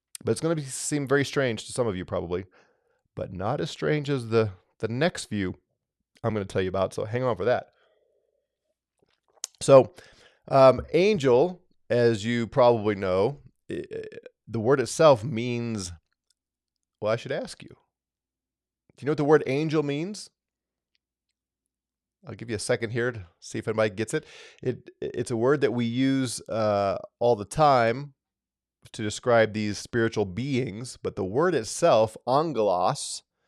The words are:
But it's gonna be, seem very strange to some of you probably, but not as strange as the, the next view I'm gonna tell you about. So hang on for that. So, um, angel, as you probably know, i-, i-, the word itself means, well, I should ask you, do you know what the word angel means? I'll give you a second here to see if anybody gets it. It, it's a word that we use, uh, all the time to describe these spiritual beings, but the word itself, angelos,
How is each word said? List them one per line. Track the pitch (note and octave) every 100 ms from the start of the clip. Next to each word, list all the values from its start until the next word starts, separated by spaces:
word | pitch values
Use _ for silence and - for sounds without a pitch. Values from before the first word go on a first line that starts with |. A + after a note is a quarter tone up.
| _ -
But | A2
it's | A2
gonna | D#3+ E3
be, |
seem | C#3 - - D3 C#3
very | C#3 C3+
strange | - C3 G#2+ -
to |
some | - A#2+
of |
you | F#2 E2+
probably, | F2+ E2+ F2 G2 _ _ _ _ _ _
but | - -
not | F#2 G2 D3
as | E3
strange | - D#3 D3+ C#3
as | C#3 A#2
the, | A2+ G#2+ F#2+ _ _
the | A2
next | A#2+ E3+ - -
view | G#3 F#3+ G#2 _ _ _ _ _ _
I'm | A#2
gonna | G#2+ G2
tell | -
you | F#2
about. | F#2+ F#2+
So | -
hang | G#2 A#2+
on | B2+ G#2
for |
that. | G2+ A#2 - _ _ _ _ _ _ _ _ _ _ _ _ _ _ _ _ _ - -
So, | - C3+ A#2+ - - - _ _ -
um, | C#3 C3+ C3 -
angel, | D#3 G3 G#3 C3+ A#2+ E3+ F3+ _ _ -
as | A#2+ A#2+ A2+
you | G#2+ A#2+ A2
probably | - A#2+ A#2 G#2
know, | G2 F#2+ F#2 G#2+ C#3+ - _ -
i-, | F2+ -
i-, | - - - - _ -
the | A2
word | A2 C#3+
itself | A#2 - D#3+ B2+
means, | G2 A2 B2 A#2+ A#2+ A2 F2+ E2+ _ _ _ _ _ _ _ _ _ -
well, | G#2
I | A2+
should | B2+
ask | D3 A#3+ -
you, | -
do | - _ _ _ _ _ _ _ _ _ _ _ _
you | B2
know |
what | D3+
the |
word | C#3+ D3+ C3+
angel | C3+ D#3+ D#3
means? | D3 C#3+ F3 G#3 - _ _ _ _ _ _ _ _ _ _ _ _ _ _ _ _ _ _ _ F3+
I'll |
give | G#2 A#2
you | G#2
a |
second | - A#2 A2+
here | A#2+ A#2+
to | A#2+ F2+ _
see | - A#2
if | A2+
anybody | A2 A2
gets | F#2+ A2
it. | D#3 - - - _
It, | - - - -
it's | C#2+ - B2
a | A#2
word | B2 D3
that | C3
we | A#2+
use, | A#2 A#2+ C3+ C3+ B2+ - -
uh, | G#2+ G#2+ G2+ G2 F2+ - -
all | A#2+ A2+
the |
time | G2+ - D3+ C3 A2+ A#2+ D3 _ _ _ _ _ _ _ _
to | -
describe | G#2+ - - A#2 A2
these | G#2 G#2+ G2+
spiritual | - A#2+ A2+ A2+
beings, | G2+ F2+ C3+ B2+ A#2+ G2+ B2 -
but | A#2
the | A#2
word | G#2 A2 F3
itself, | D3+ A2 - E3+ A#2+ A2 - -
angelos, | C3+ E3 A#2+ G#2 F2+ F#2 C#3 - - - _